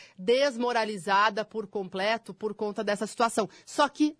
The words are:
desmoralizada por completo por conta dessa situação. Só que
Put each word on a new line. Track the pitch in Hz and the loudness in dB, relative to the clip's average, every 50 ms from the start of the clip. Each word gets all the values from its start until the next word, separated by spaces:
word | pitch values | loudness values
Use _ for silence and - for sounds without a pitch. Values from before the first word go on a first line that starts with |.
| - - _ | -20 -20 _
desmoralizada | - 185 190 240 262 277 285 240 226 240 240 240 233 220 214 214 196 156 202 196 196 - - 208 208 208 | -8 0 2 2 4 4 0 0 0 -2 0 2 0 0 -2 -4 -6 -2 2 4 4 4 4 2 0 -6
por | - - 220 214 | -6 -6 -10 -10
completo | 196 - 208 196 185 175 190 190 208 226 226 - - 190 | -6 -6 -8 -8 -6 -4 -2 0 0 0 -2 -4 -12 -14
por | - - 214 202 | -8 -8 -8 -6
conta | - 214 208 202 - 214 | -6 -6 -6 -4 -4 -2
dessa | 202 208 196 220 | -2 -2 -2 -2
situação. | 202 - - 240 233 - - 208 175 - - _ | -8 0 0 0 2 2 0 -2 -2 -4 -16 _
Só | - - - 294 269 | -12 0 2 2 2
que | - - 302 302 311 _ | 2 0 0 0 0 _